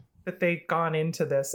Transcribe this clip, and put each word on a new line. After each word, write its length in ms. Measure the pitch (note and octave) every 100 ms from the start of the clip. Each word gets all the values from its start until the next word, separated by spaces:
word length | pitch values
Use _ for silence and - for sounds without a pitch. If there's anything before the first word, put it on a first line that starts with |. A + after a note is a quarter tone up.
| - _ -
that 140 | -
they've 260 | F3 E3 -
gone 280 | E3 E3 D#3+
into 300 | D#3+ E3 D3
this 280 | C#3 C#3